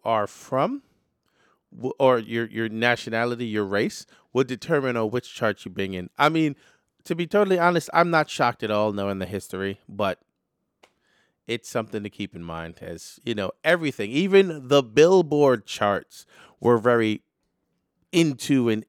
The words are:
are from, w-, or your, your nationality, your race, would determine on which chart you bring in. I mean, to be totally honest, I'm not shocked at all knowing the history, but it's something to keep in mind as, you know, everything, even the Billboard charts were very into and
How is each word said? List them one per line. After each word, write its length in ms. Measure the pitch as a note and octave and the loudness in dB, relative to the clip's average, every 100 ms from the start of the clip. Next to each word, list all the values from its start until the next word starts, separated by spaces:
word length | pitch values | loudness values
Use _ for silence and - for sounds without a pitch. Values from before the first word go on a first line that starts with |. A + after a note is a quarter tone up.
are 220 | A2 A2+ G#2 | -2 -2 -2
from, 560 | - - C3 E3+ C#4 - _ _ _ _ _ _ _ _ | -8 -6 -2 -2 -4 -12 _ _ _ _ _ _ _ _
w-, 220 | A#2 B2+ - | -10 -8 2
or 200 | C3 B2 | 2 2
your, 280 | A2 A2+ A2+ | 0 -6 -6
your 240 | A2 A2+ | -4 -6
nationality, 720 | A2 A#2+ A#2+ - A2+ A#2+ A#2+ | -2 0 0 -2 -4 -2 -4
your 220 | A#2+ G#2+ G2 | -4 -2 0
race, 400 | G2+ F3+ - - _ _ | 0 -2 -6 -18 _ _
would 140 | B2 B2+ | -2 0
determine 500 | B2+ - D3+ C3+ A#2+ | -4 -2 -2 0 -2
on 140 | A2 | -2
which 240 | A#2+ - | -4 -6
chart 320 | - A2+ G2 G2+ | -4 -2 -2 -8
you 40 | |
bring 220 | F#2 G2 | -6 -6
in. 160 | F#2 F2+ - | -6 -8 0
I 120 | D3 | 2
mean, 260 | D#3+ D#3 C3+ _ _ _ _ | 2 -2 -4 _ _ _ _
to 100 | - | -8
be 120 | F3 E3+ | -6 -2
totally 320 | G3+ G3 F#3 | 0 2 2
honest, 300 | F3 E3+ - | 2 2 2
I'm 160 | E3 E3+ | 2 2
not 180 | D#3+ D3+ | 2 0
shocked 340 | - B2 - | 0 -2 0
at 80 | G#2+ | -2
all 220 | G#2 G#2+ | 0 0
knowing 260 | G2+ G2 F#2+ | -2 -4 -4
the 80 | F2+ | -6
history, 540 | G2 - F#2+ G2 G2 - | -8 -8 -8 -6 -8 -12
but 320 | G2+ G2 F2+ _ _ _ _ _ _ _ _ _ _ _ _ - | -6 -4 -4 _ _ _ _ _ _ _ _ _ _ _ _ -10
it's 220 | A#2 - | -10 -6
something 320 | A#2+ G#2+ A2 | -6 -6 -8
to 80 | G#2 | -10
keep 240 | - G2 | -10 -10
in 100 | E2+ | -10
mind 360 | E2+ E2 E2 E2 | -12 -10 -10 -14
as, 360 | F2 E2 - - | -14 -14 -16 -12
you 100 | - | -8
know, 180 | G#2+ F#2+ - | -6 -6 -4
everything, 460 | D#3 F3 D3+ - G#2 | 0 0 -2 -6 -4
even 580 | C#3 F#3+ G3 F#3+ D3+ B2+ | -2 4 4 4 -2 2
the 140 | C#3+ | 2
Billboard 800 | A#2+ A2+ E3 F#3+ D#3 D3 C#3+ A#2+ | 4 4 6 6 4 2 4 2
charts 640 | - - G#2 F#2+ - - - _ - _ | -2 -2 0 0 -4 -18 -20 _ -20 _
were 160 | A2 A#2 | 2 4
very 460 | A#2 A#2+ A2 G#2+ _ _ _ _ _ _ _ _ _ | 4 2 2 -2 _ _ _ _ _ _ _ _ _
into 560 | E3 E3 B2+ - C#3 A#2 | 2 2 0 0 2 2
and 160 | A2 | 0